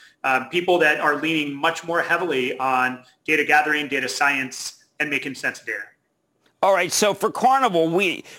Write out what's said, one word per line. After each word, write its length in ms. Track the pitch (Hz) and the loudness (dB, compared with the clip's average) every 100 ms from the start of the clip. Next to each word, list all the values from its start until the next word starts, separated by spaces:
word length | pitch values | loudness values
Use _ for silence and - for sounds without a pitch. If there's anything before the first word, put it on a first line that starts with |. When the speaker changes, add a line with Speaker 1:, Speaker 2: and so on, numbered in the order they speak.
| - _ | -20 _
Speaker 1:
um, 260 | 135 131 123 | 0 0 0
people 280 | 175 180 175 | -2 2 4
that 200 | 156 151 | 4 4
are 160 | 156 143 | 2 0
leaning 400 | 156 160 147 143 | 0 -2 -2 -2
much 300 | 160 165 165 | -2 -2 -4
more 160 | 170 | -2
heavily 560 | - 170 180 135 127 - | 0 0 0 -2 -2 -2
on 460 | 131 127 127 127 - _ - | -2 0 0 -4 -16 _ -2
data 200 | 156 147 | 0 4
gathering, 420 | 151 151 151 143 | 4 4 -2 -2
data 220 | 139 127 | -4 -4
science, 760 | - 143 139 131 131 - - _ _ | -2 0 0 -4 -8 -12 -14 _ _
and 100 | 151 | -4
making 260 | 139 143 131 | -4 -6 -6
sense 260 | 135 117 | -6 -6
of 60 | - | -10
data. 160 | 107 101 _ _ _ _ _ _ _ | -12 -12 _ _ _ _ _ _ _
Speaker 2:
All 100 | 190 | 2
right, 180 | 190 180 | 4 2
so 240 | - 208 190 | 2 2 2
for 160 | 220 | -2
Carnival, 580 | - 240 269 254 175 165 | 2 2 4 4 2 2
we, 340 | 170 190 143 - | 2 0 -2 -10